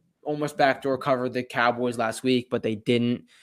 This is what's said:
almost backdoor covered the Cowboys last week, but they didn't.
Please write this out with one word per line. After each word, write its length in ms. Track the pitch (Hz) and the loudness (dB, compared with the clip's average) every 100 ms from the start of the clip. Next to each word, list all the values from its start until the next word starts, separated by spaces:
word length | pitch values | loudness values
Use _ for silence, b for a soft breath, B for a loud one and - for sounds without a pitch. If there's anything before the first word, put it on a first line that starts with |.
| _ _ | _ _
almost 340 | 147 151 147 - | -8 -4 -4 2
backdoor 400 | 139 127 139 131 | 2 2 -2 -2
covered 360 | 147 127 127 | 0 0 -2
the 80 | 123 | -4
Cowboys 560 | 123 131 120 120 123 117 | -4 0 2 2 -2 -2
last 240 | 113 113 | -2 -2
week, 260 | 131 123 123 | 2 2 0
but 120 | 117 | -4
they 140 | 113 107 | -2 -2
didn't. 480 | - 120 120 120 - b | 0 2 2 -2 -8 b